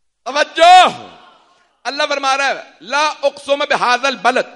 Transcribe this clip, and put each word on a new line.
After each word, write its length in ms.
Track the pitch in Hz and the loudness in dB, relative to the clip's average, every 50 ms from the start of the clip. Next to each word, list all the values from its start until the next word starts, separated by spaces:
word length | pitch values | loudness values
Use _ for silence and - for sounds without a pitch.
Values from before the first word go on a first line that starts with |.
| _ _ _ _ - | _ _ _ _ -12
توجہ، 640 | 226 262 294 302 302 - 320 330 349 370 370 349 254 - 117 110 95 - - - - _ _ _ _ _ _ _ _ _ _ - | -6 -4 -4 -4 -2 0 2 6 8 8 8 6 4 0 -6 -18 -20 -20 -20 -20 -20 _ _ _ _ _ _ _ _ _ _ -10
اللہ 200 | 240 269 285 302 285 | -10 -6 -4 -4 -4
فرما 280 | 285 277 285 269 269 | -4 -4 -2 -2 -2
رہا 100 | 277 277 | 0 -2
ہے، 60 | 269 202 - - - _ - | -4 -4 -6 -10 -20 _ -20
"لا 320 | 151 208 262 285 311 302 277 - | -12 -6 -4 -2 -2 -2 -4 -2
اقسم 380 | 285 277 277 - - 262 277 285 | -4 -4 -4 -4 -4 -4 -2 -2
بہذا 480 | 294 285 277 185 180 240 247 240 254 | -2 -2 -2 -2 0 0 -2 0 -2
البلد" 400 | 277 262 196 175 233 254 240 - - - | -4 -4 -2 -2 -2 0 -2 -4 -6 -10